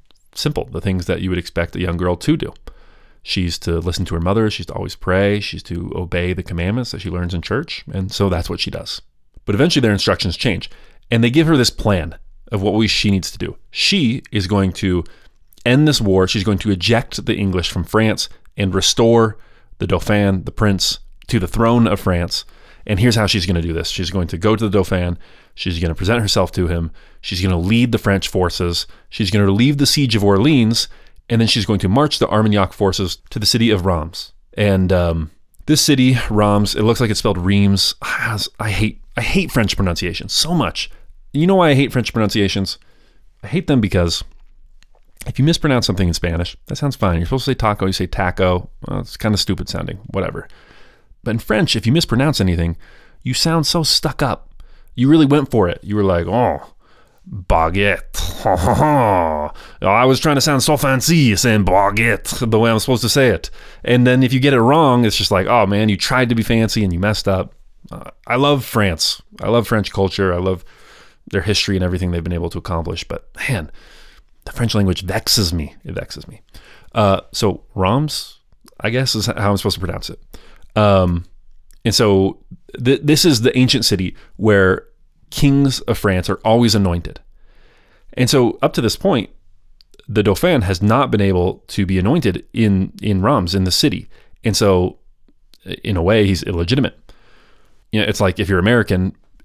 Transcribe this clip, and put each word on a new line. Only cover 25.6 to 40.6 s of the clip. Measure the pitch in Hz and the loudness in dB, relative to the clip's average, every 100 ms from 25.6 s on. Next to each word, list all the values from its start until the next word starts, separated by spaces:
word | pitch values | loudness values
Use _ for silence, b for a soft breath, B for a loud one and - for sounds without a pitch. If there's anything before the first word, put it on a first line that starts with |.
| - 85 | -8 -4
gonna | 85 | -4
present | 80 87 120 | -2 -2 0
herself | 104 - 90 | 0 0 0
to | - 87 | -2 -2
him. | 85 82 b b b | -2 -4 b b b
She's | - 87 | -10 -4
gonna | 95 90 | -2 0
lead | 87 117 120 | 2 2 2
the | 113 | 0
French | - 98 - | 0 0 -2
forces. | 101 87 - 87 85 - b b | -2 -2 -2 -4 -4 -8 b b
She's | - 101 | -6 -2
gonna | 104 | 2
relieve | 98 101 127 147 | 2 4 2 2
the | 139 | 0
siege | - 139 110 | 2 0 2
of | |
Orleans. | 101 98 135 147 110 113 - b b b - | 2 4 4 4 2 0 -4 b b b -4
And | 117 | 0
then | 113 | 2
she's | - | 0
going | 101 101 | 0 0
to | 95 | 2
march | 113 147 - | 2 2 0
the | 117 | 0
Armagnac | 107 107 104 95 | 2 2 2 0
forces | - 98 92 92 - - | 0 0 0 -4 -6 -10
to | - | -2
the | 104 | 0
city | 123 113 | 2 2
of | 104 90 | 2 0
Reims. | 85 80 - - - _ | -2 -4 -12 -16 -20 _
And, | - 104 95 92 | -2 2 2 4
um, | 92 87 82 80 - _ - - | 2 2 -2 -6 -12 _ -12 0
this | 151 | 2
city, | - 135 127 127 - | 4 4 4 2 0
Reims, | 104 104 104 104 | 2 4 4 2
it | - | 0
looks | 110 117 | 0 2
like | 117 | 0
it's | 104 | 0
spelled | 113 90 | -2 0
Reims. | 90 101 101 98 - - | 0 2 4 2 0 -4
<sighs> | |
I | - - - 110 - - 107 | -6 -4 -4 -4 -6 -6 -4
hate, | 98 110 - - - | -2 -2 -4 -10 -6
I | |
hate | 110 196 165 | -2 0 0
French | 127 104 - | 0 0 0
pronunciation | 98 85 87 82 - | -2 -2 -6 -8 -6
so | - 156 | -4 0
much. | 170 | 0